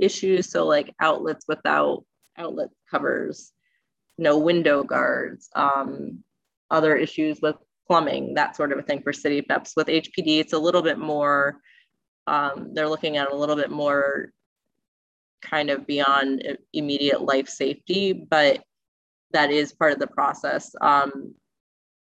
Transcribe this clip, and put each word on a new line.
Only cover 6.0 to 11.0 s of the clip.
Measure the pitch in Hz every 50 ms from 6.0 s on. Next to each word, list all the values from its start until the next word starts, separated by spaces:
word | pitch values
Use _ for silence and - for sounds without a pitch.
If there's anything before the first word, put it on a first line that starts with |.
| 143 - - 175 - _ _ _ _ _ _ _ _ -
other | - 160 156 156 151
issues | 123 151 151 - - 156 156 151 -
with | - 151 156 - _ _ _ _ _
plumbing, | - 180 165 156 143 135 135 139 131 135
that | 151 147 - -
sort | - 151 143 139
of | 139
a |
thing | 139 - 147 139
for | 135 143 139
city | - - 151 147 143 143
peps. | - 143 135 - - - -
With | - -
H | 156 160 156 -
P | - - 165
D, | 156 156 156
it's | 156 - -
a | 156
little | 151 170 175 180
bit | 160 165 151
more, | -